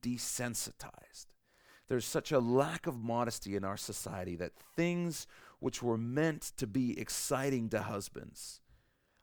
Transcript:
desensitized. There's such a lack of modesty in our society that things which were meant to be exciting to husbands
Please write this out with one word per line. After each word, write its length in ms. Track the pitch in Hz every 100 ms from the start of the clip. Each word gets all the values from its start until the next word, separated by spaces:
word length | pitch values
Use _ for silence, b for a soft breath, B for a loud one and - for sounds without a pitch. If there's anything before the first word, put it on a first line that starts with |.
desensitized. 1200 | 120 120 - - 120 110 - - - - - - - _ b b b b -
There's 160 | 127 -
such 260 | 160 -
a 80 | 143
lack 480 | 117 127 151 165 175
of 160 | 120
modesty 540 | 113 117 117 - 98 101
in 80 | 98
our 120 | 101
society 600 | - 101 95 98 92 85
that 160 | 87 - - -
things 500 | 175 175 170 156 - B B B
which 240 | 135 -
were 140 | 120 113
meant 560 | 117 135 160 147 - -
to 120 | 117
be 300 | 127 123 -
exciting 680 | 107 - - 131 139 127 113
to 120 | 107
husbands 800 | 101 101 - - - - - - _ - _ _ _ _